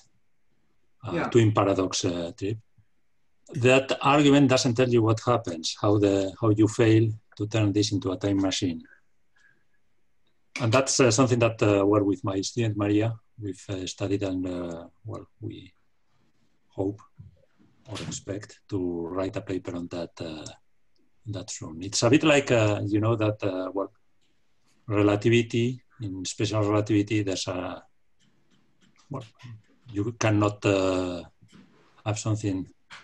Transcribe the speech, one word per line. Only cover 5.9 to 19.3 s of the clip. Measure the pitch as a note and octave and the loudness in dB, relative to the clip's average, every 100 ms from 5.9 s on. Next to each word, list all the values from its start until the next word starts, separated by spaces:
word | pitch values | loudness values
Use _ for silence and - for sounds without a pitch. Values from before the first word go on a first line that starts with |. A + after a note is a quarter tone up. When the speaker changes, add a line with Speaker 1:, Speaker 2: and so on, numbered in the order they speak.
| G#2 | 4
Speaker 1:
the, | G2+ G2 G2 F2+ | 4 2 0 -2
how | A2 | 0
you | G#2+ G#2+ | 4 2
fail | - A2+ A2 A2+ A2 _ - | 4 4 4 2 -2 _ -8
to | G#2 | -4
turn | A2 G#2 | 0 2
this | G2+ G#2 | 2 0
into | G2 F#2+ | 0 -4
a | F#2 | -4
time | G2+ G2 | 0 0
machine. | F#2+ - F#2 D#2+ - _ _ _ _ _ _ _ _ _ _ _ _ _ _ _ _ - | 0 0 -2 -4 -12 _ _ _ _ _ _ _ _ _ _ _ _ _ _ _ _ -4
And | A#2+ | 0
that's, | C3 C3+ - | 2 2 4
uh, | B2+ | 4
something | A2+ B2 A#2+ | 4 4 4
that, | A#2 A2+ | 2 2
uh, | G#2+ G2+ G2+ | 4 4 4
we're | G#2 | 4
with | G2+ F#2 | 2 0
my | G2+ F#2+ | -4 -4
student | F#2+ B2 A2+ G#2+ | -4 -2 -2 0
Maria, | G#2 G#2 A2+ A2+ _ - | 0 2 0 -4 _ -12
we've, | G#2 F2+ - | -12 -12 -10
uh, | F#2 F#2 | -8 -8
studied | - G2 G2 | -6 -4 -4
and, | G2 F#2 F#2 | -2 -4 -4
uh, | F2 F2 E2 E2+ _ A2 | -6 -8 -10 -16 _ -14
well, | G2+ - _ | -14 -16 _
we | G#2+ F#2+ F#2+ _ _ _ _ _ _ _ _ _ _ | -14 -14 -18 _ _ _ _ _ _ _ _ _ _
hope | - G2 G#2+ - - G2+ - _ _ _ _ - | -8 -6 -8 -16 -20 -20 -20 _ _ _ _ -16
or | G2+ | -12
expect | - - - G2+ - - - | -12 -10 -10 -10 -12 -20 -10
to | G2 F2+ E2+ E2+ | -6 -4 -6 -6
write | F#2 F#2+ | -6 -6